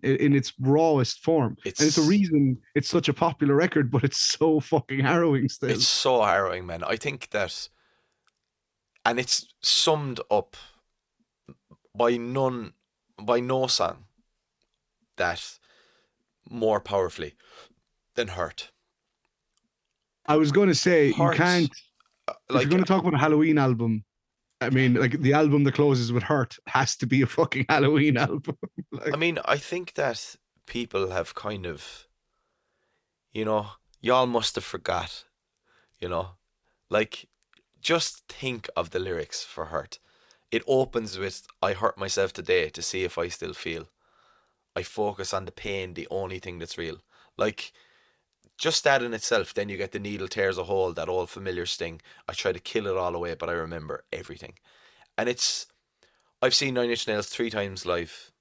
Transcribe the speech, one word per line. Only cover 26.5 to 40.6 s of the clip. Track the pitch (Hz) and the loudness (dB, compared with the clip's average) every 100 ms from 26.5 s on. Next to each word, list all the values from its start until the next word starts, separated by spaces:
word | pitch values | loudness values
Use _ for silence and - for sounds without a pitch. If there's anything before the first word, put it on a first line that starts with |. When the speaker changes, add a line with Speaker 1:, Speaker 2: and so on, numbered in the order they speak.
| - - | -6 -4
Speaker 1:
has | 127 127 - | 0 0 -2
to | 123 | 0
be | 131 | 2
a | 127 | 2
fucking | - 160 135 131 | 2 0 0 2
<laughs> | |
Halloween | 151 143 151 151 127 | 4 4 4 4 4
album. | 143 147 151 143 | 0 -2 -6 -10
<laughs> | - - - | -12 -12 -12
Like | - 156 | -8 -4
Speaker 2:
I | 147 | -2
mean, | 170 165 | 0 -2
I | - 143 | 0 -2
think | - 175 180 | -2 -8 -6
that | - 139 117 - - _ _ - | -4 -4 -4 -10 -16 _ _ -10
people | 120 117 98 95 | -8 -4 -2 -2
have | 92 82 | -2 -6
kind | - 104 104 90 | -8 -10 -8 -8
of, | 73 - - - _ _ _ _ _ _ _ _ _ _ _ _ | -10 -14 -18 -20 _ _ _ _ _ _ _ _ _ _ _ _
you | 110 | -6
know, | 110 107 101 - _ _ | -2 -2 -4 -10 _ _
y'all | 110 127 127 | 0 2 2
must | 120 - | 0 -2
have | - | -4
forgot, | - 87 - 90 87 - - _ _ _ _ _ _ _ | -8 -8 -4 -4 -6 -12 -20 _ _ _ _ _ _ _
you | 90 | -8
know? | 85 90 92 _ _ _ _ _ | -6 -8 -12 _ _ _ _ _
Like, | 107 110 - - _ _ _ _ _ | -2 0 -6 -18 _ _ _ _ _
just | - 165 - - - | -2 0 -2 -8 -16
think | - 135 117 - - | -10 -8 -8 -6 -6
of | 82 | -4
the | 90 | -4
lyrics | 95 85 73 - | -4 -6 -6 -10
for | - - 80 | -10 -10 -8
Hurt, | 80 69 - _ _ _ _ _ | -8 -8 -14 _ _ _ _ _
it | 110 | -6